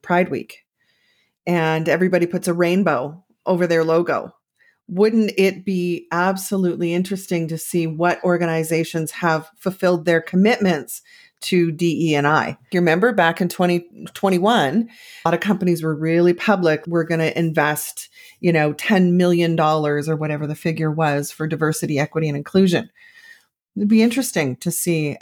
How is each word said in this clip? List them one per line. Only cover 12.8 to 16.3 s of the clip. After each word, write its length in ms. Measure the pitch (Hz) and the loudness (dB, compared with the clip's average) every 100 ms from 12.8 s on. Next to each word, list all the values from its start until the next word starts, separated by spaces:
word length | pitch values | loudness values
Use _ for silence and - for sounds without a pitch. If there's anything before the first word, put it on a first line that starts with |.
remember 320 | 170 165 233 | 2 4 2
back 280 | 208 165 170 | 2 2 2
in 80 | 180 | -2
twenty 380 | - 180 175 175 - - | 0 0 0 -4 -18 -18
twenty-one, 800 | - 196 180 202 233 139 185 226 - - - | -4 0 2 2 2 2 0 -2 -8 -20 -4
a 40 | 165 | -2
lot 40 | |
of 80 | 170 | 0
companies 420 | 202 196 180 165 | 0 0 0 0
were 120 | 160 | -2
really 400 | 151 160 170 175 | -4 0 2 2